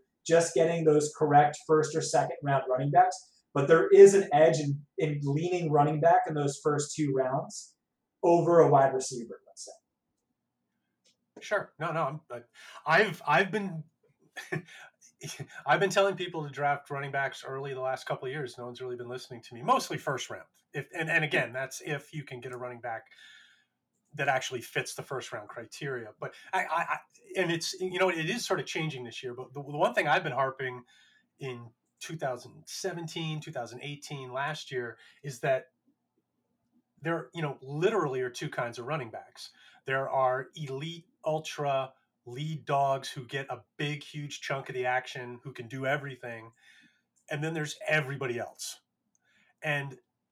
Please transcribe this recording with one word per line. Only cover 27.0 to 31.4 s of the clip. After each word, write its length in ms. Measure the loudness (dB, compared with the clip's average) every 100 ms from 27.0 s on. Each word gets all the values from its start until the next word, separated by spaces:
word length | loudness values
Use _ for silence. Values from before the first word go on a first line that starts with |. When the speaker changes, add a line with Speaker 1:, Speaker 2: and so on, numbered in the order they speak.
| -10 _ -8 -2
Speaker 2:
and 140 | -2
it's, 240 | -2 -4 -6
you 180 | -4 2
know, 100 | 2
it 220 | 2 -2
is 140 | -4 -2
sort 140 | -2
of 60 | -2
changing 380 | -4 -4 -6
this 180 | -10 -10
year. 120 | -12
But 180 | -12 -14
the, 100 | -14
the 140 | -8 0
one 160 | 0
thing 160 | 2 2
I've 160 | 2
been 80 | 0
harping 520 | 0 -2 -2 -8 -8 -14 _ _ _ _
in 280 | -12